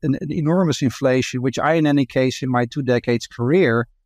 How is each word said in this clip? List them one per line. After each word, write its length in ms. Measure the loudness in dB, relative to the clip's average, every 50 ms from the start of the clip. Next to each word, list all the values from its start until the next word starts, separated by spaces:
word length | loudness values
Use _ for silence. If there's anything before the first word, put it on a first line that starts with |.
an, 140 | -2 -2 -2 -2
an 120 | -4 -6
enormous 500 | -4 -2 0 0 2 2 2 0 0 0
inflation, 600 | 0 -2 -2 0 0 2 2 2 0 -2 -4 -4
which 160 | -4 -4 -2 -2
I, 160 | 0 0 2
in 120 | 2 2
any 200 | 2 2 2 0
case, 360 | 0 0 0 0 0 0 -4
in 80 | -4 -2
my 160 | 0 0 -2
two 160 | -2 -4 -6
decades 440 | 0 0 0 0 2 0 -2 -2 -2
career, 600 | -8 -8 -4 0 2 4 4 4 4 2 0 -2 -4 _ _ _